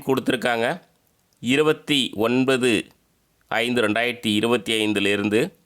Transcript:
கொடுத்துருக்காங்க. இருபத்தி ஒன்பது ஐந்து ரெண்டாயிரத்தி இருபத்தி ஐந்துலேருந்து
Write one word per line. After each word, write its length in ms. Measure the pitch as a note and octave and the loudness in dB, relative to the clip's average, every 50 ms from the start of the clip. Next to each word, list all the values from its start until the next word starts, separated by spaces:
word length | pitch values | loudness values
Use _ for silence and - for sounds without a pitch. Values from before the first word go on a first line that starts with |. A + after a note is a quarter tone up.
| - | -2
கொடுத்துருக்காங்க. 600 | - C3 B2+ C#3 - C3 A2+ G2+ B2 A#2+ A2+ A2+ C3 E3+ F3+ _ _ _ _ _ _ _ _ _ _ _ - | -2 -2 -2 0 -2 -4 -2 0 -2 0 0 0 -2 -4 -6 _ _ _ _ _ _ _ _ _ _ _ -8
இருபத்தி 680 | A2+ A#2 C3+ D3 D#3 D#3 D3+ D#3 - - D3 C#3 A#2 - - | -2 0 2 2 2 2 0 -2 -2 -2 0 0 0 -2 -2
ஒன்பது 560 | G2 A2+ A#2 B2 C3 C3 C3 C3+ A#2+ B2+ B2 A2 E2+ - - _ _ _ _ _ _ _ _ _ _ _ - | -2 0 2 2 2 2 2 2 2 2 2 2 0 -2 -6 _ _ _ _ _ _ _ _ _ _ _ -4
ஐந்து 340 | - A2+ A#2 B2 B2 A#2+ | -2 -2 0 0 0 0
ரெண்டாயிரத்தி 520 | A2 G#2 G#2+ A2+ A#2+ B2 A#2+ A#2+ - A2 G#2 | 0 0 0 0 -2 -2 -4 -4 -2 0 0
இருபத்தி 520 | G#2+ A#2 A#2 A#2+ A#2+ G2 A2+ A2+ A2 G#2+ | 2 2 2 0 0 0 -2 -2 0 0
ஐந்துலேருந்து 540 | G#2+ G#2 G2+ G2+ G2 G#2 G2+ G2+ G#2 G#2 A2+ D#3 G3 _ _ _ | 0 0 0 0 0 0 0 0 0 0 0 -2 -2 _ _ _